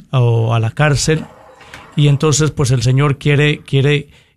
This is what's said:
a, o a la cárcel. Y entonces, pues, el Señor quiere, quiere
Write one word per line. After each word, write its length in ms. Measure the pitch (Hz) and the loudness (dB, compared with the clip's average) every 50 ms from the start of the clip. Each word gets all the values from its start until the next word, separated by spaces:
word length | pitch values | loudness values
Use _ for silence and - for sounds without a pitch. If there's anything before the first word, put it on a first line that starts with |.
| - _ | -10 _
a, 100 | - 131 | -2 0
o 340 | 120 117 117 117 113 117 117 | 2 2 2 0 0 0 0
a 40 | 113 | -2
la 120 | 110 113 | -2 -2
cárcel. 560 | - - 147 151 139 127 - - 151 160 - - - - - - - - - - - - - - - | -2 0 0 0 0 0 0 -2 -2 -2 -4 -10 -20 -20 -20 -20 -20 -20 -20 -20 -20 -20 -20 -8 -2
Y 120 | 160 147 143 | 0 2 2
entonces, 420 | 143 131 156 156 143 143 160 147 | 2 2 0 0 0 0 0 -2
pues, 200 | 151 - 147 113 | -2 -2 -2 -2
el 100 | 135 123 | 0 0
Señor 380 | 110 127 131 139 147 147 131 - | 0 0 0 2 0 0 -2 -2
quiere, 400 | - 147 147 147 147 147 147 - | -2 0 0 2 0 0 -2 -4
quiere 500 | - - 135 139 131 147 147 143 - - - _ _ _ _ | -6 -4 -2 0 2 2 0 -2 -4 -8 -18 _ _ _ _